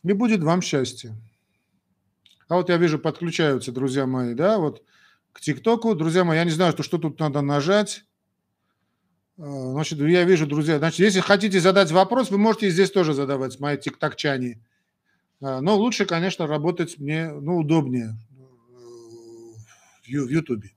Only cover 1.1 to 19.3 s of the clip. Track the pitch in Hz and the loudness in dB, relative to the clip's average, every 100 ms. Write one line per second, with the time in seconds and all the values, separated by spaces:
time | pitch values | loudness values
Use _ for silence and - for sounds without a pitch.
1.1 | 110 - _ _ _ _ _ _ _ _ | -18 -20 _ _ _ _ _ _ _ _
2.1 | _ _ _ _ 175 180 170 170 151 160 | _ _ _ _ -2 2 2 2 0 -4
3.1 | - 170 165 156 131 123 123 135 135 131 | -4 -6 0 0 0 -4 -4 -2 -2 -2
4.1 | 127 120 120 180 220 151 107 _ _ _ | -2 -4 0 0 2 -2 -6 _ _ _
5.1 | _ _ - - 147 226 233 226 180 160 | _ _ -10 -8 -2 0 0 0 0 2
6.1 | 170 175 160 170 156 180 151 147 170 160 | 2 2 2 0 2 2 0 -4 -2 -4
7.1 | - 156 143 143 143 147 208 208 - _ | -2 -2 0 0 0 2 2 0 -8 _
8.1 | _ _ _ _ _ _ _ _ _ _ | _ _ _ _ _ _ _ _ _ _
9.1 | _ _ - 147 139 131 135 156 151 147 | _ _ -18 -12 -10 -6 -4 -4 0 4
10.1 | 180 175 175 151 147 151 151 160 165 208 | 4 6 4 2 0 0 0 0 2 2
11.1 | 185 175 196 208 190 175 190 180 170 190 | 4 2 2 2 2 4 4 4 4 4
12.1 | 240 233 196 220 220 202 170 190 196 160 | 2 0 2 2 2 0 2 2 2 2
13.1 | 139 139 139 131 120 143 143 143 - 151 | 0 -2 -4 -4 -6 -6 -4 -6 -4 -6
14.1 | - 151 135 123 113 _ _ _ _ _ | -2 -2 -2 -4 -10 _ _ _ _ _
15.1 | _ _ _ 135 131 151 208 240 - 196 | _ _ _ -8 -4 0 2 2 -2 -2
16.1 | 165 185 - 156 151 156 175 165 - 143 | -2 -4 -4 -4 -2 -2 -4 -6 -6 -6
17.1 | 156 165 147 143 175 147 160 135 127 113 | -6 -6 -8 -4 -2 2 2 2 -4 -6
18.1 | 110 - _ _ 123 117 123 120 117 113 | -12 -18 _ _ _ _ _ -20 -20 -20
19.1 | 113 113 | -20 -20